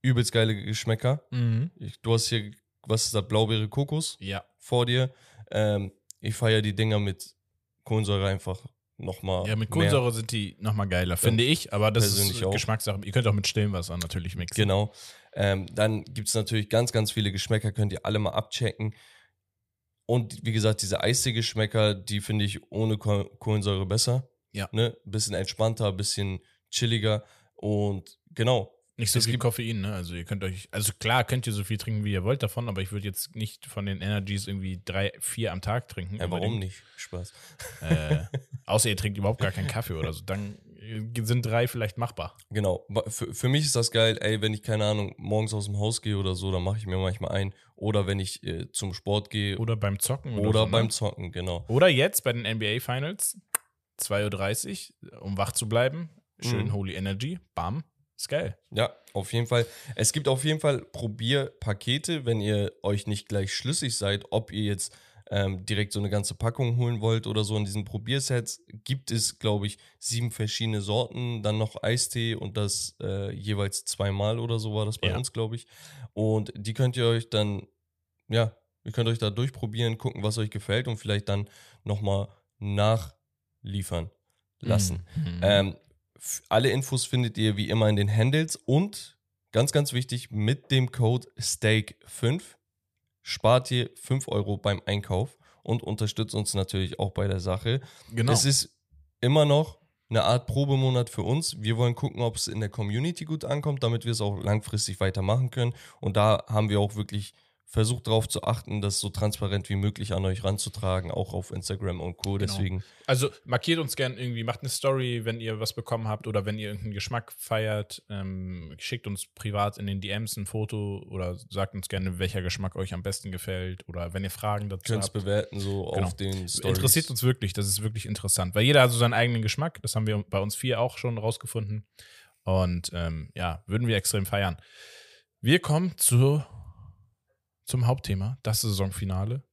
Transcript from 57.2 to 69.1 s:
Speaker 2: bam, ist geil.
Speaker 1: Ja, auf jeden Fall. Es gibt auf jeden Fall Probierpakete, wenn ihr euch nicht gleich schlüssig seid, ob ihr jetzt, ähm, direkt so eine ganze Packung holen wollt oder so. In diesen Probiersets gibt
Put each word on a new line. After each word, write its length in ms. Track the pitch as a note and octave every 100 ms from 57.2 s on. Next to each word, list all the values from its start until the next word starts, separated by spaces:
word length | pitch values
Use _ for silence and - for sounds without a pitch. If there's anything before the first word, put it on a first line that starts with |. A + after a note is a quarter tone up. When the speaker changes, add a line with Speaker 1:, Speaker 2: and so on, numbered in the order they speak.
| C3 F3 _
Speaker 2:
bam, 300 | - E2+ C3 - _ _ -
ist 100 | -
geil. 300 | C#3+ - G2 _
Speaker 1:
Ja, 240 | G#2+ A#2+ - -
auf 180 | - G2
jeden 140 | A#2+ A#2
Fall. 200 | A#2+ A2+ - - A#2
Es 160 | G#2+
gibt 160 | D#3 C3+
auf 160 | C3
jeden 160 | D3 D#3
Fall 220 | D#3 C3
Probierpakete, 1400 | - - A#2 A2 A#2 C#3 C3+ - - G2+ - C3 E3 D#3+ B2
wenn 160 | A2+
ihr 300 | G#2 G#2 G2 -
euch 240 | G#2+ G#2 -
nicht 220 | G2+ -
gleich 260 | G2+ F#2+
schlüssig 420 | - B2 D3 C3+ -
seid, 280 | G2+ G2+ -
ob 220 | A2 A2
ihr 120 | G#2
jetzt, 300 | G#2 G2+ - - - - -
ähm, 320 | G2+ G2 F#2+
direkt 280 | G2 G#2 G#2
so 80 | G#2
eine 100 | G2+
ganze 240 | G#2 G2
Packung 420 | - A2+ - B2 A#2+
holen 240 | A#2+ A#2
wollt 260 | A2 A2+ A2
oder 160 | G#2+
so. 120 | G#2 G#2+
In 80 |
diesen 200 | G2+ G#2+
Probiersets 800 | G#2+ G#2+ A2 C3+ C3+ B2 A2+ - _ A2
gibt 280 | - C3 -